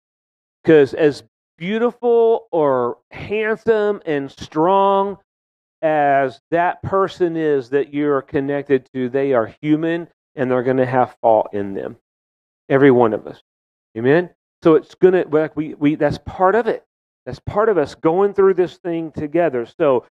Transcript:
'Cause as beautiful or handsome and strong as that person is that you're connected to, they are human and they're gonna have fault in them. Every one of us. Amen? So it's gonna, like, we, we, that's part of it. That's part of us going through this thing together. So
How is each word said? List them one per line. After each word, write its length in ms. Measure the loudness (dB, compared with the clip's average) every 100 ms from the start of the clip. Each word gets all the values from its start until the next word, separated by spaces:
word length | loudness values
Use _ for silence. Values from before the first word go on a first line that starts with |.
| _ _ _ _ _ _
'Cause 300 | 4 4 4
as 320 | 2 -2 -2 -10 _ _ -12
beautiful 880 | -6 -2 -2 -2 0 2 2 0 -2
or 460 | 0 0 0 -2 -6 _
handsome 920 | -16 -8 -4 -4 -2 0 0 0 -4
and 260 | -4 -6 -6
strong 880 | -12 -8 0 2 4 2 2 -2 -8 _ _ _ _ _ _
as 600 | -2 0 2 2 0 -6 _
that 320 | -2 -2 -4
person 520 | -4 -2 -2 -2 -2
is 360 | -2 -2 -2 -2
that 240 | -4 -2
you're 260 | -4 -2 -2
connected 680 | -2 -4 -4 -4 0 -2 -2
to, 160 | -8 -4
they 240 | -2 0
are 220 | 0 -2 -4
human 440 | -2 0 -2 -6 -8 _ _
and 160 | -6 -2
they're 120 | -2
gonna 220 | 0 0
have 320 | 0 0 -2 -2
fault 320 | 0 2 0
in 180 | -6 -8
them. 240 | -8 -12 -14 _ _ _ _ _ _ -2
Every 220 | 4 6
one 240 | 6 2
of 120 | 0 -8
us. 160 | -18 _ _ _ _ _ -4
Amen? 380 | 0 0 -2 _ _ _
So 120 | 2
it's 200 | 2 0
gonna, 300 | 2 2 2 0
like, 260 | -2 -2 -6
we, 180 | -10
we, 200 | -2 -2
that's 240 | 0 -2 -4
part 360 | -10 -2 2
of 120 | 2 0
it. 180 | -4 _ _ _ _
That's 160 | -16 -14
part 300 | -6 -2 0
of 80 | 0
us 160 | -2
going 400 | -2 -2 0 0
through 200 | 2 2
this 220 | 2 -2 -6
thing 360 | -8 -8 -8
together. 520 | -10 -4 -2 -2 -2
So 420 | -8 -2 0 0 -2